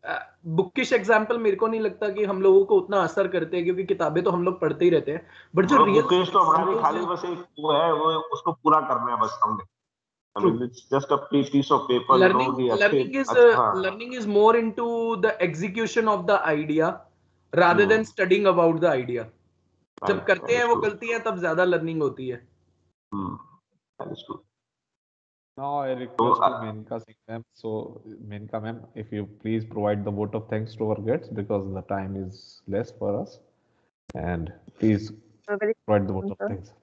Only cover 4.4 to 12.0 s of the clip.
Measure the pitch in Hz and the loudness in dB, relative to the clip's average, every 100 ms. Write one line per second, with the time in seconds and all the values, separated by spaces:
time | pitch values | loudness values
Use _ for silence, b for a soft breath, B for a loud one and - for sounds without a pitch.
4.4 | 175 180 156 147 175 165 - 160 - B | -2 -2 -2 2 2 2 0 -8 -10 B
5.4 | B 160 190 285 202 202 240 180 185 202 | B 0 4 6 6 6 4 2 4 4
6.4 | 170 160 170 220 160 165 175 175 180 170 | 4 4 2 0 0 0 -4 -6 -6 -10
7.4 | - - 151 147 165 156 156 160 160 156 | -14 -8 0 2 2 2 0 -2 -6 -6
8.4 | - 147 156 156 143 123 123 117 107 - | -6 -2 4 4 2 -4 -2 -2 -2 -2
9.4 | - 107 - _ _ _ _ _ _ - | -2 -4 -10 _ _ _ _ _ _ 0
10.4 | 107 113 123 - _ 135 135 143 - 143 | 0 0 -4 -10 _ -2 0 -2 2 0
11.4 | 131 143 139 139 - 123 | 2 0 2 0 2 -2